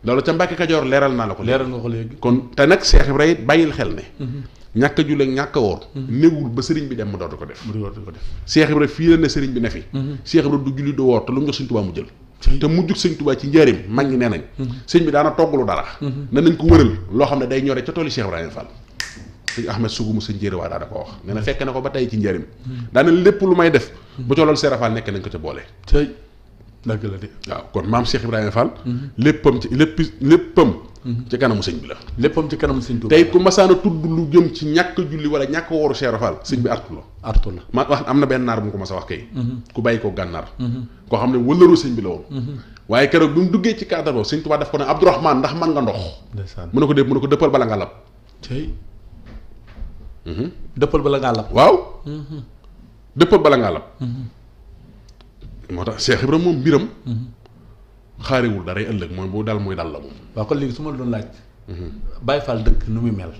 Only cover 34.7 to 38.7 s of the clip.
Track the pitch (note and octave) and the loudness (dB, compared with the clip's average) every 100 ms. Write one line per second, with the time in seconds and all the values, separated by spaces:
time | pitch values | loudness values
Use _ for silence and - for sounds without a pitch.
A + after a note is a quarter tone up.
34.7 | D#3+ F3+ F3+ D#3 D#3 D3 D3 C#3 D#3 E3 | 0 0 -4 -6 -4 -2 -2 -2 -2 -2
35.7 | E3 D3+ C3 C3 A2 A2+ D#2 - C3 A#2 | 0 0 0 -2 0 -2 -4 -4 -2 0
36.7 | - - D#2 - - G2+ A2 G#2 F#2 - | -2 -6 -16 -16 -14 2 2 2 -4 -4
37.7 | B2 C#3 D3 G#2+ C3+ C3+ C3 B2 A2 G#2 | -2 0 0 2 2 2 0 0 -2 -4